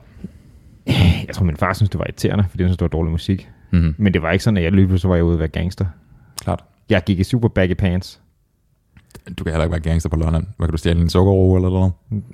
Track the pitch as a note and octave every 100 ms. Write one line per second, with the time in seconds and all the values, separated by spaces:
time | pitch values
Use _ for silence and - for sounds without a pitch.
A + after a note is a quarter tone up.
0 | - - - - - - - - - -
1 | F2+ E2+ - - F2+ D2 F2+ F#2 G2+ E2
2 | - - - G2+ F#2+ - F2+ F2+ E2+ D#2+
3 | E2 E2 - F#2+ - - - F2+ E2 D2+
4 | G2+ E2+ D#2+ F#2 A#2+ G2+ E2 G2 F#2+ F#2+
5 | F#2 F2 E2+ E2+ D#2+ E2 E2+ - F#2+ -
6 | _ - - - - F2+ - _ - G2+
7 | F#2+ F#2 F#2 B2 A2+ - F#2 F2+ F#2+ F2+
8 | - - _ _ _ _ _ _ _ _
9 | _ - - F2+ E2 D#2+ D#2+ E2 D#2+ E2
10 | E2 - D#2+ D#2+ F2+ - E2 D#2+ F2 E2+
11 | E2+ - G2 F#2+ F#2 F#2 F#2 F#2 F#2 F2
12 | - G#2 -